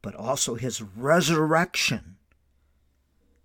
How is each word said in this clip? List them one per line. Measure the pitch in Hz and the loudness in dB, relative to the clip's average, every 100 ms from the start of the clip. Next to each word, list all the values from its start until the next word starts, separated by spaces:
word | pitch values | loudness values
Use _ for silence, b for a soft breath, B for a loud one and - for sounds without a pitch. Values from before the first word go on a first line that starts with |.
but | 104 - | -14 -10
also | 110 135 - 117 | -6 -4 -4 -4
his | 127 113 | -6 -8
resurrection. | 107 98 131 170 147 160 156 160 175 - - 226 - - _ _ _ _ _ _ _ _ _ _ _ _ | -12 -6 4 4 4 2 4 2 2 -2 -2 -2 -8 -20 _ _ _ _ _ _ _ _ _ _ _ _